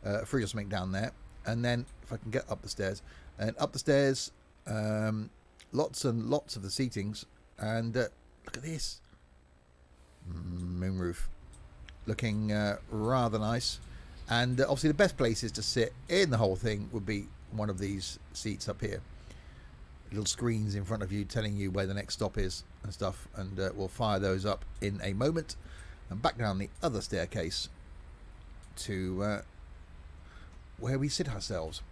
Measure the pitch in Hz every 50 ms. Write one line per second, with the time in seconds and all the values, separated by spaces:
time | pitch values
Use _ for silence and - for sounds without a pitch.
0 | - 104 101 107 117 - - 135 110 98 - 110 101 98 101 98 92 92 92 95
1 | 107 127 - - - - - - - - 113 120 120 120 123 120 120 - - -
2 | - - 120 110 - 110 104 127 - - 107 95 - 104 - - 101 95 98 -
3 | - - - - - - - - 107 110 113 - 135 143 - 131 - - 143 139
4 | 139 135 135 131 - - - - - - - - - - 104 110 107 107 107 107
5 | 107 110 107 107 107 107 - - - - - - - - - 165 156 - - -
6 | - 135 117 117 110 117 139 147 - - - 113 95 98 - - 135 123 - 107
7 | 98 104 104 - - - - - - - - - 104 107 113 117 117 117 107 127
8 | 120 - - - - - - - - - - 120 131 160 165 147 - - - -
9 | - - - - - - - - - - - - - - - - - - - -
10 | - - - - - 90 82 85 87 90 87 87 87 90 90 87 90 95 95 92
11 | 90 87 87 - - - - - - - - - - - - - - - - -
12 | - - 110 - - 113 104 107 107 107 104 104 104 104 101 - - - 113 107
13 | 107 113 131 131 120 117 107 110 107 107 117 120 - - - - - - - -
14 | - - - - - - 117 120 123 123 127 123 139 139 143 123 151 151 151 143
15 | 156 143 - - 135 117 113 - - 110 - 117 107 - - 123 113 - - -
16 | - - 170 185 196 165 123 110 113 98 95 92 110 113 107 101 104 101 - 110
17 | 98 98 110 101 101 - - - - - - 107 104 107 98 90 101 98 101 98
18 | 95 - - - - - - - - 110 98 - - - - - - 101 98 -
19 | - - - - - - - - - - - - - - - - - - - -
20 | - - - 104 104 - - - 123 120 113 110 107 104 101 101 98 90 110 107
21 | 101 92 101 104 101 95 - 117 107 104 101 101 101 98 92 98 98 95 98 101
22 | 101 - - - 107 98 - 107 104 92 - - - - - - - 104 92 -
23 | 104 95 - - - - - - 98 92 98 92 95 95 - 101 95 90 - -
24 | 120 107 104 95 98 98 95 95 95 104 - - - - - - - 104 101 98
25 | - 98 98 101 123 151 165 165 151 - - - - - - - - - - -
26 | - - 98 104 117 165 - 120 117 107 98 95 101 - - - - 165 120 101
27 | - - - 92 85 - - 110 82 85 - - - - - - - - - -
28 | - - - - - - - - - - - - - - - - - - 101 95
29 | 92 90 92 92 101 104 104 101 - - - - - - - - - - - -
30 | - - - - - - - - - - - - - - - - - 120 135 135
31 | 139 147 - - 180 139 117 101 - - 104 87 80 80 82 - - -